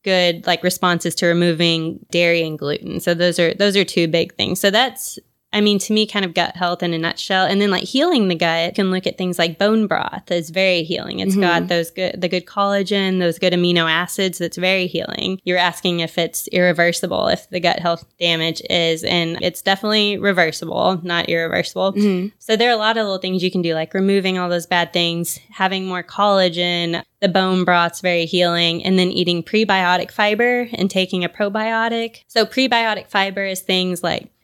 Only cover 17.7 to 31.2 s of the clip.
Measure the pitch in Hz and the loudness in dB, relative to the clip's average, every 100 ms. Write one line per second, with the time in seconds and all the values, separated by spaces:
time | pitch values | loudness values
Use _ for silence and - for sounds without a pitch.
17.7 | - 175 170 - _ 175 165 160 160 - | 0 -2 -4 -8 _ 0 0 -2 -4 -2
18.7 | 175 165 160 - 175 165 170 - - - | 0 0 0 0 0 0 -2 -4 -2 -2
19.7 | 196 214 214 208 202 202 185 160 - 165 | 0 0 0 0 0 0 2 0 -2 -6
20.7 | - 185 185 175 170 170 170 165 180 175 | 0 0 0 -2 -2 0 -2 0 -2 -2
21.7 | 185 190 196 208 185 196 _ - 220 240 | -2 0 2 2 2 -4 _ -2 2 4
22.7 | 226 214 226 208 190 185 185 185 185 170 | 2 0 0 -2 -2 -2 0 0 0 0
23.7 | 160 160 190 190 196 190 185 180 175 170 | -2 -2 0 2 2 2 -2 -2 -2 0
24.7 | 175 170 175 170 170 170 - _ - 190 | 0 0 0 0 -2 -6 -8 _ -2 0
25.7 | 190 190 180 175 - 208 196 185 165 175 | 0 -4 -6 -8 0 2 4 2 0 -2
26.7 | 175 170 165 - _ 196 185 190 185 175 | 0 -2 -4 -8 _ 0 2 2 2 4
27.7 | 175 170 - 180 175 165 180 175 170 170 | 2 2 -2 -2 0 0 2 2 2 0
28.7 | 170 - 185 180 - 175 175 165 214 214 | 0 2 2 2 0 0 -2 0 0 2
29.7 | 190 180 180 180 - 208 214 240 247 240 | 2 2 0 -2 0 0 2 0 0 -4
30.7 | 233 190 190 185 185 | -2 0 0 -2 -2